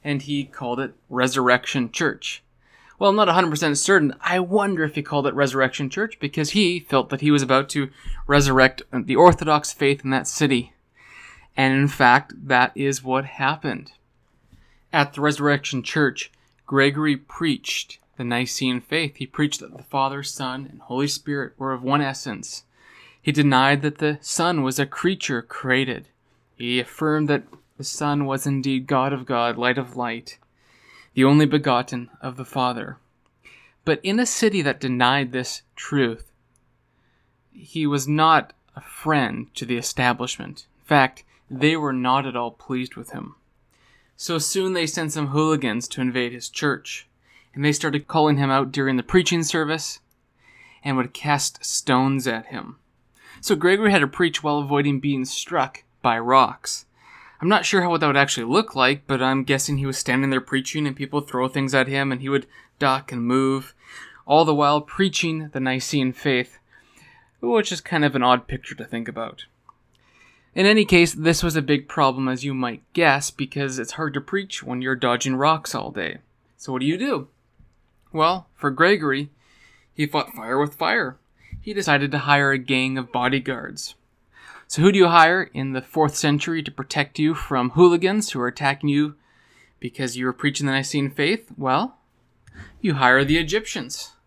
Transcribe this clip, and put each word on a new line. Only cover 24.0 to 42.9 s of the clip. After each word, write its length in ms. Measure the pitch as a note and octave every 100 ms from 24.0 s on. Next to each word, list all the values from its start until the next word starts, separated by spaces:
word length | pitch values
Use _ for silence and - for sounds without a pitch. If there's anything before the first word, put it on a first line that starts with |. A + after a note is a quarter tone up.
| D3+ D3
Son 420 | - - E3+ E3+
was 160 | C3 C3
a 80 | C#3
creature 560 | - F3 F#3+ - B2+
created. 680 | - - C3 B2+ C3 A#2+ - _ _ _ _ _
He 220 | A#2+ B2
affirmed 500 | A#2+ - D#3 D3+ D3
that 140 | C#3+ - - _ _
the 80 |
Son 400 | C#3 - D3 C#3+
was 220 | C#3 C3+ C#3+
indeed 400 | C#3 C3+ C3 C3
God 260 | C3+ C3+
of 140 | C#3 B2+
God, 320 | B2 A#2+ A2+
light 200 | B2 B2+
of 180 | B2 B2+
light, 420 | A#2+ A#2 - - _ _ _ _ _ - _
the 100 | -
only 220 | C3 D3 D3+
begotten 640 | D3 D3 B2 B2+ B2 A#2+ _
of 160 | C3 B2+
the 80 |
Father. 540 | B2+ C3+ B2+ A#2 - - _ _ _ _ _ - _ _
But 160 | - D3+
in 160 | F#3 G#3+
a 80 | B3
city 360 | - A3+ G3
that 180 | C#3+ B2
denied 500 | C3+ B2+ B2 C#3 C3
this 320 | B2+ B2 - _ -
truth, 560 | - C#3+ B2 A2+ - _ _ _ _ _ _ _ _ _ _ _ _
he 340 | - D#3+ D#3+ D3+
was 220 | C#3+ C3
not 440 | D3+ D#3+ D#3 - _ _
a 60 | -
friend 680 | - - D3+ D3+ A#2+ - A#2
to 100 | -
the 120 | A#2+ A#2+
establishment. 880 | A#2 - B2 A#2+ B2 - - - - _
In 60 | -
fact, 360 | D3 C3 - _ _ _
they 280 | C3+ D3 D#3+
were 160 | D3
not 340 | C3 B2+ C3 C3+
at 80 |
all 160 | B2 A#2+
pleased 460 | A#2 - B2+ B2